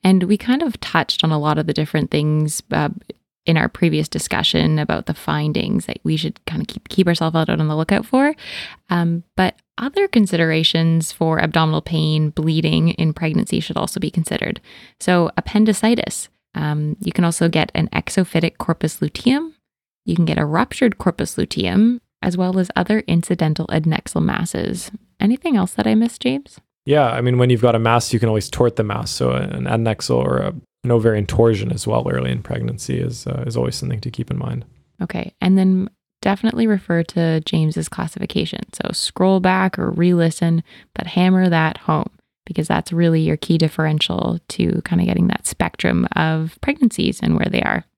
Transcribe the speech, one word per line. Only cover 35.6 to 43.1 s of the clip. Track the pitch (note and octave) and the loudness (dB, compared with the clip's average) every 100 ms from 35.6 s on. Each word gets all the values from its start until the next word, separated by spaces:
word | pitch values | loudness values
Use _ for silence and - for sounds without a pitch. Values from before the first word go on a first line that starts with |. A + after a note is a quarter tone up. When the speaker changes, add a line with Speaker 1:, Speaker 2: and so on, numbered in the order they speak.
| F#3+ F#3 F#3+ _ _ _ | 4 2 -2 _ _ _
Speaker 1:
definitely | - G3 A3+ A#3 A3+ | -4 0 -2 0 0
refer | G3 - E3+ | 0 0 -2
to | E3 - E3 D#3+ | 0 0 0 0
James's | D#3 D#3+ D#3 E3 D#3+ | 0 0 0 -2 -6
classification. | - D#3+ - - - D#3+ - - | -6 -8 -6 -4 -2 -2 -6 -12
So | - - | -8 -6
scroll | - - - F#3 F#3+ | -4 -6 0 2 4
back | F#3 F#3 F#3+ - | 2 2 0 0
or | F3+ | -2
re-listen, | E3+ F3 F3 E3 - E3+ E3 - - _ | 2 4 4 2 2 0 0 -2 -20 _
but | - F3 | -10 -2
hammer | - F#3 F#3 F#3 | 2 4 4 4
that | E3 D#3+ - | 4 2 -2
home | - D#3 - _ _ _ - | -2 -2 -2 _ _ _ -8
because | E3+ D#3 | -4 0
that's | - - | -2 0
really | E3+ E3+ | 2 4